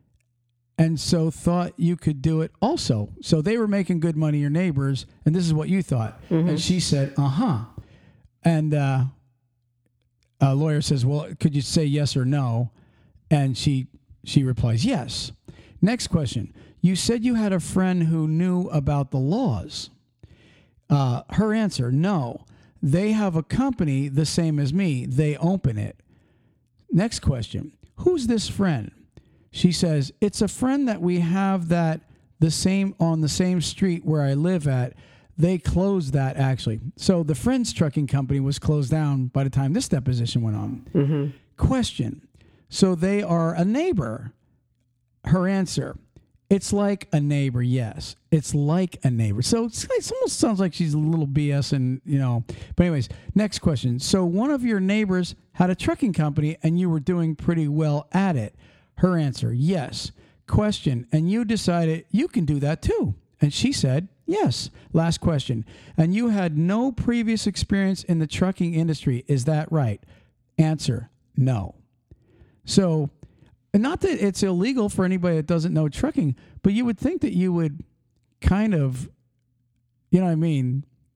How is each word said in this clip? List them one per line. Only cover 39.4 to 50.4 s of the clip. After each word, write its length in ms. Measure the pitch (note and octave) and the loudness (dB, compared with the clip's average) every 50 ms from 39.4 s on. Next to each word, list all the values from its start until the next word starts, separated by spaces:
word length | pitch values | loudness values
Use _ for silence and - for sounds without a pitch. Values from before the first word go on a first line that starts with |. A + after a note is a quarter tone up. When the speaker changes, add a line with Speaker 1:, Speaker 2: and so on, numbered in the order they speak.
| C#3 | -2
Speaker 1:
the 60 | C3+ | 0
time 220 | - C#3 C#3 C3+ D#3 | 0 0 0 0 0
this 160 | A#3 C4+ - | -2 -2 -2
deposition 540 | F3 C3+ B2 C3+ B2 A#2+ A#2 A#2 - B2 A#2 | -2 -2 0 0 -2 -2 -2 -2 -2 -2 0
went 140 | A2 G#2 | -2 -2
on. 300 | G#2+ G#2 G#2+ - - - - - | -4 -4 -6 -8 -10 -10 -4 0
Speaker 2:
Mm-hmm. 360 | - C#3+ C#3 D#3 C#3+ C#3 D3 - - _ _ _ | 0 2 2 2 0 -2 -4 -6 -10 _ _ _
Speaker 1:
Question. 720 | - - - C4 C4 A3+ - - - B2 G#2+ - - - _ _ _ _ - _ _ _ _ | 0 2 2 2 2 0 -2 -4 -6 -6 -6 -8 -10 -16 _ _ _ _ -20 _ _ _ _
"So 260 | - - G3 F#3 F#3 | -2 2 4 4 4
they 280 | D#3+ E3+ F#3+ G3+ G#3 G#3 | 2 0 0 0 0 0
are 320 | E3+ E3+ E3+ E3 E3 E3+ | 0 0 0 0 0 0
a 100 | E3+ F3 | 0 0
neighbor?" 680 | G3 A3 C#4 E4+ F#4 E4+ G3 B2+ A2+ A2 - A2 - - _ _ _ _ _ _ _ _ _ _ _ _ _ _ _ _ _ - | 0 0 0 0 0 0 0 -2 -4 -4 -8 -10 -14 -16 _ _ _ _ _ _ _ _ _ _ _ _ _ _ _ _ _ -4
Her 240 | - D#3 F#3 F3+ F#3 | 0 0 2 2 2
answer, 480 | G3 G3 F#3 - - D3+ B2+ - - - _ _ _ - - _ _ _ _ - | 0 0 -2 -2 -4 -6 -6 -6 -8 -14 _ _ _ -20 -20 _ _ _ _ 0
"It's 200 | G3 G3 - - | 0 0 0 0
like 380 | G#3 G3+ G#3 G3+ G3+ F#3 - - - | 0 0 2 0 0 -2 -4 -2 -2
a 60 | D3+ | 0
neighbor, 420 | C#3+ C#3+ D3 C#3+ C#3 C3+ A#2+ B2 B2 | 0 0 0 0 0 0 0 0 0
yes. 520 | B2 B2 C3 A#2+ A2 - D#3 - - - _ _ _ | 0 0 0 -2 -4 -6 -10 -12 -14 -16 _ _ _
It's 240 | - D#3 - - - | -2 0 0 0 -2
like 440 | D3 C#3+ D3 D#3+ F3+ F#3 F3 - - - | 0 0 2 2 0 0 -2 -4 -2 -2
a 80 | C3+ | 0
neighbor." 300 | B2 A2+ A2 G#2 G2+ A2 | 0 2 0 0 0 -2
So 240 | B2+ - A#3 A3+ A#3 | -2 0 0 0 0
it's, 200 | A#3+ - - - | -2 -6 -8 -6
it 280 | - C5 A4+ - - A4+ | -4 -4 -4 -4 -4 -4
almost 260 | C5 C5 - - | -4 -2 -2 -2
sounds 220 | - | 0